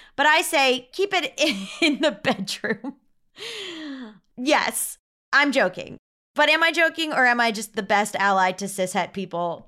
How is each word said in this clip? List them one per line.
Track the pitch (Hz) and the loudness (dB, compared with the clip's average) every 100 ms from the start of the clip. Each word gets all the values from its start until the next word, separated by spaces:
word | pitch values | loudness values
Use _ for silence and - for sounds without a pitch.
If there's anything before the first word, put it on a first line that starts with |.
| - - | -10 0
but | 294 | 4
I | 320 | 4
say | - 311 262 254 - | 2 2 2 0 -4
keep | - 392 370 | -4 0 0
it | 302 - | -2 -2
<laughs> | 302 196 190 - | -2 -2 -6 0
in | 320 254 | 0 2
the | 302 | 0
bedroom. | - - 214 190 - 214 214 277 - _ _ _ - 453 440 381 320 302 262 220 196 _ - | 0 -2 -2 -4 -6 -6 -6 -8 -16 _ _ _ -18 -14 -12 -12 -12 -12 -14 -16 -20 _ -6
Yes, | 262 269 - - - - _ _ - | 0 2 0 -4 -8 -12 _ _ -2
I'm | 262 285 | 2 2
joking. | 247 185 - - - _ _ _ 269 | 2 0 -2 -14 -16 _ _ _ 0
But | 294 | 2
am | 320 | 4
I | 330 | 2
joking | 320 320 320 311 | 2 0 0 -2
or | 254 247 | 2 2
am | 240 | 4
I | 233 | 2
just | 214 220 - | 0 -6 -6
the | |
best | 190 202 208 190 | 0 2 2 0
ally | 196 190 185 | 2 4 2
to | 185 196 | 0 -6
cishet | 196 185 190 175 | -4 -2 -2 -4
people | 202 180 175 175 160 | -6 -6 -4 -4 -6